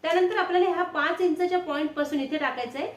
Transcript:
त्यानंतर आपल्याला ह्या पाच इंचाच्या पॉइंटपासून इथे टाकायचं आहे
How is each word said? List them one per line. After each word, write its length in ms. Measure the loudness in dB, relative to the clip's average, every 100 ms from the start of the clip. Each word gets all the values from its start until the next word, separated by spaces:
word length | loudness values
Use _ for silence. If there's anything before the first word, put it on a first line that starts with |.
त्यानंतर 320 | 0 2 2 2
आपल्याला 320 | 2 4 4
ह्या 160 | 2
पाच 360 | -2 0 0 2
इंचाच्या 400 | 0 2 0 0
पॉइंटपासून 600 | -2 -2 -2 -2 -2 -2
इथे 180 | -2 -2
टाकायचं 400 | -2 -4 -6 -6
आहे 140 | -8